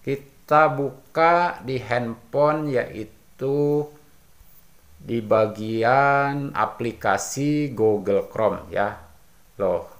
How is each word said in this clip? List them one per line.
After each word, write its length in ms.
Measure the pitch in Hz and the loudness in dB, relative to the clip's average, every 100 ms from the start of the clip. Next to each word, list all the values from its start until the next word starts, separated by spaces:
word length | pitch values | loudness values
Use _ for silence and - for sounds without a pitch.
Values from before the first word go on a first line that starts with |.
Kita 640 | - 135 - - - 151 156 | -8 -8 -10 -20 0 4 4
buka 960 | 139 139 - - - 165 175 175 - | 2 -4 -6 -8 0 2 4 0 -4
di 160 | 123 131 | -6 -8
handphone 960 | 110 120 117 117 - 135 147 156 151 123 | -2 -2 -2 -8 -6 2 2 2 0 -2
yaitu 1120 | - 101 107 - _ - 135 143 143 147 147 - - - _ - - - - - - - | -2 -6 -12 -16 _ -8 -2 0 2 0 -2 -10 -20 -20 _ -20 -20 -20 -20 -20 -20 -18
di 240 | - 117 | -8 -6
bagian 1300 | 107 110 107 104 107 113 113 131 143 139 139 143 139 | 2 2 2 0 -4 0 4 4 4 4 0 -2 -4
aplikasi 1200 | - 107 - 120 107 110 98 - 135 143 147 147 | -2 -2 -2 -6 -4 0 0 -2 -4 -2 -2 -2
Google 560 | 113 110 104 98 98 - | 0 2 2 0 0 -2
Chrome 400 | 107 107 98 - | -2 -2 -2 -4
ya. 240 | 98 101 110 - - - - - - | -4 -4 -4 -16 -20 -20 -20 -20 -4
Loh, 320 | 95 87 - - | -2 -2 -4 -14